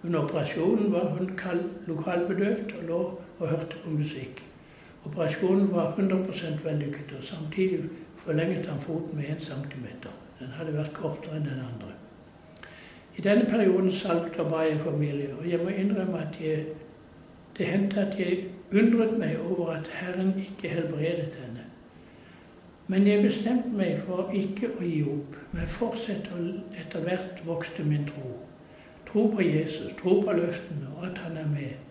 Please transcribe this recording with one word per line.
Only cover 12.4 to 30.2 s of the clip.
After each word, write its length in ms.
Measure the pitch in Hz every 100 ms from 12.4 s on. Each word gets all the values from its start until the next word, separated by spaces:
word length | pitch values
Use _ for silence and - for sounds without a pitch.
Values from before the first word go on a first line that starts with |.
| - - - - - - - -
I 40 |
denne 220 | 196 220
perioden 480 | - 233 196 185 185
salgte 480 | - 196 170 170 -
og 100 | 151
ba 120 | 160
jeg 140 | 160 151
for 160 | - 147
Millie, 380 | 147 143 139 -
og 60 | 170
jeg 100 | 170
må 80 | 185
innrømme 500 | 202 202 190 185 165
at 200 | 151 -
jeg, 240 | 156 156 156 - - - - - - - - -
det 80 | 196
hendte 340 | 196 202 208
at 140 | 196 -
jeg 280 | 180 185 - - -
undret 460 | 196 233 226 220 226
meg 180 | 190 -
over 360 | 170 175 165
at 160 | 156 -
Herren 400 | - 180 185 190 190
ikke 280 | 190 - 170
helbredet 680 | 170 147 147 160 175 147 131
henne. 220 | 120 117 - - - - - - - - - - - - -
Men 180 | 190 202
jeg 160 | 208
bestemte 460 | 208 - 233 247 254
meg 320 | 208 180 156 -
for 260 | 180 185
ikke 360 | 208 190 - 233 -
å 80 | 175
gi 160 | 156 143
opp, 240 | 147 - - -
men 160 | 170 156 -
fortsette, 560 | 233 226 220 202 -
og 460 | 175 170 202 - 180
etter 240 | 151 165
hvert 380 | 170 180 - - 160
vokste 380 | 165 - -
min 240 | 151 147 143
tro. 240 | 143 127 113 - - - - - - -
Tro 160 | 214 214
på 100 | 208
Jesus, 480 | 165 151 160 - - -
tro 220 | 180 202